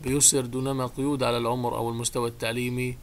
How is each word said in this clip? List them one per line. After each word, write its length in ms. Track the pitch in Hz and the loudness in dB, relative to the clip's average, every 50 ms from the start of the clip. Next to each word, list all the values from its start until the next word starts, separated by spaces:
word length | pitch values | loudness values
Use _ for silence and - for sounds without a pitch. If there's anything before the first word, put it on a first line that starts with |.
بيسر 440 | - 127 135 147 139 - - 139 123 | -4 0 2 4 6 6 6 4 0
دونما 400 | 120 123 131 131 135 135 131 127 | -2 -4 -2 -2 -2 -2 -2 -2
قيود 360 | 123 - - 135 147 147 131 | -2 -2 -2 -2 0 0 2
على 140 | 127 120 120 | 2 2 2
العمر 400 | 117 117 117 123 127 120 120 120 | 2 2 0 0 0 0 -2 -2
أو 120 | 113 117 117 | -2 -2 -2
المستوى 400 | 117 117 120 - - 127 120 117 | -2 -2 -4 -2 -2 -2 -2 -2
التعليمي. 680 | 117 - 117 113 117 123 123 123 123 123 127 127 123 - | -2 -4 -4 -2 -2 0 -2 -2 -2 -2 -2 -4 -4 -8